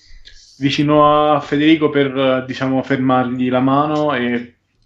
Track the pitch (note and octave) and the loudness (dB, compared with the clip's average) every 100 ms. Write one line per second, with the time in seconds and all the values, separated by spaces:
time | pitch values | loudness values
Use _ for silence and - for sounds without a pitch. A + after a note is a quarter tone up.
0 | - - - - - - C3+ C#3 D3 D3+ | -20 -20 -20 -20 -20 -6 -2 0 2 4
1 | D3 D3+ D3+ D3 - D3 D3+ D#3+ D3+ C#3+ | 4 4 2 0 -2 0 2 2 2 0
2 | C3+ B2+ C3+ C3 B2+ B2 C3 C3 B2+ C3+ | -2 0 0 -2 -4 -6 -4 -2 -2 -2
3 | C3 B2+ A#2+ B2+ B2+ B2+ C3+ C#3 D3+ D3+ | 0 0 0 -2 -2 0 2 0 0 -2
4 | D3+ B2+ A#2+ A#2+ - _ _ _ | -2 -2 -2 -4 -8 _ _ _